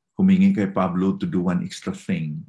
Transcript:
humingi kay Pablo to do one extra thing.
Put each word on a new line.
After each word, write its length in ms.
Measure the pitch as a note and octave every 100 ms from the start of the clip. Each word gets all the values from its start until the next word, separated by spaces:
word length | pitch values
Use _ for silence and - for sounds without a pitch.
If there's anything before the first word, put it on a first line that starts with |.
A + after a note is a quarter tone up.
| _ -
humingi 320 | F#2+ F#2+ G2
kay 160 | G2 G2
Pablo 480 | F#2+ F#2 F2+ F#2+ F#2+
to 100 | F2+
do 140 | F2+
one 240 | F2+ F2+
extra 320 | F2 - - -
thing. 480 | - E2+ D#2 D#2